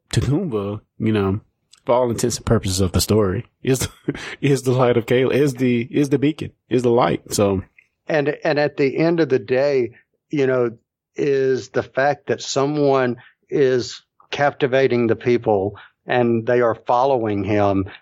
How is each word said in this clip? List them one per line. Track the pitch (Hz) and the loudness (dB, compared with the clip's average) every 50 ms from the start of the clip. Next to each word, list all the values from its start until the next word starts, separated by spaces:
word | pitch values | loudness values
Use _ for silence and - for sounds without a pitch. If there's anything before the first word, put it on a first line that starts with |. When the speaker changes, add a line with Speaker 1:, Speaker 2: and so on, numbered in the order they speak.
| _ - | _ -4
Speaker 1:
Takumba, | - 117 - 123 143 170 208 165 113 104 98 101 104 107 - _ _ - | -2 -2 0 0 0 -2 -2 -2 -4 -4 -4 -6 -8 -10 -12 _ _ -4
you | 113 110 | -2 0
know, | 110 104 98 95 95 110 - _ _ _ _ _ _ _ - | 0 0 0 0 -2 -4 -6 _ _ _ _ _ _ _ -2
for | - 120 | 0 0
all | 123 127 120 | 2 2 0
intents | 113 113 - 120 - - | -2 -2 -2 -4 -4 -4
and | - | -2
purposes | - 117 107 - 95 92 95 | 0 0 0 0 -2 -2 0
of | 98 90 | 0 0
the | - 92 | 0 0
story, | 87 - 104 110 104 95 90 107 - _ _ _ | 0 2 2 2 2 0 -2 -4 -8 _ _ _
is, | - - 131 123 - - - _ _ - - | -4 -2 -2 -2 -2 -6 -10 _ _ -8 -8
<laughs> | - - - - - | -8 -10 -16 -8 -4
is | - 139 139 127 | 0 0 0 0
the | 123 127 | 0 0
Light | 123 127 131 120 120 | 0 2 4 2 2
of | 117 110 | 2 2
Kalis, | - 123 127 131 120 - | 2 2 2 2 2 2
is | 127 147 143 127 | 2 2 0 0
the, | 123 131 123 120 120 117 - | 0 0 0 0 0 -2 -2
is | - 135 147 135 | -2 -2 0 0
the | 143 131 | 0 0
beacon, | 131 151 160 - - - - _ _ - | 0 0 -2 -4 -8 -12 -12 _ _ -2
is | - 127 | -2 0
the | 120 120 | 2 2
light. | 117 120 123 - - - - - - | 4 4 2 2 0 -4 -6 -4 0
So. | - 104 101 98 92 95 - _ _ _ _ _ _ _ - | 0 2 2 2 0 -4 -8 _ _ _ _ _ _ _ -2
Speaker 2:
And, | 170 151 139 147 143 - - | -2 0 0 -2 -4 -4 -2
and | 170 147 147 | -2 0 0
at | 147 143 - - | 0 -2 0 0
the | 143 135 120 | -2 0 0
end | 139 160 165 175 165 | 0 0 2 2 0
of | 160 135 | 0 0
the | 131 127 | 0 -2
day, | 131 - 127 127 139 147 143 135 120 113 - - _ _ _ _ _ _ | -2 0 0 0 0 2 0 0 -2 -2 -6 -14 _ _ _ _ _ _
you | - 143 135 131 | -2 0 0 2
know, | 131 127 123 120 117 - _ _ _ _ _ _ _ | 2 0 0 -2 -4 -8 _ _ _ _ _ _ _
is | - 147 143 139 135 135 131 131 120 110 - | -4 -2 0 0 0 0 0 -2 -2 -4 -6
the | - 127 | -4 -4
fact | 117 - - 131 135 147 143 - - | -4 -4 -2 0 0 0 0 -2 -2
that | - 117 - | -4 -4 -4
someone | - - - 139 135 143 151 147 143 139 135 135 127 123 117 117 - - _ _ _ - | -4 -4 -2 -2 -2 0 0 0 2 2 2 2 2 0 -2 -6 -10 -20 _ _ _ -4
is | - 151 139 131 131 123 113 - - - _ _ _ _ _ - | 0 2 2 2 2 0 -2 -4 -10 -16 _ _ _ _ _ -10
captivating | - - 143 143 135 - 147 131 123 135 135 127 120 120 120 | -4 -2 -2 -2 0 -2 -2 0 2 2 2 2 2 2 0
the | 113 110 | 0 0
people | 107 - 123 120 117 120 120 107 98 92 101 98 - - - _ _ _ | 0 0 0 0 0 2 0 0 0 0 -4 -6 -10 -20 -20 _ _ _
and | - 131 123 120 120 117 113 113 | -2 0 0 2 2 0 0 0
they | 123 123 123 | 0 0 2
are | 120 113 107 | 2 0 0
following | - - - 127 120 127 139 135 120 110 107 104 101 98 | -2 -2 -2 0 0 2 0 0 0 -2 -2 -2 -2 -2
him | 98 107 104 101 101 98 98 95 98 - - | 0 0 2 2 2 2 0 -2 -4 -8 -18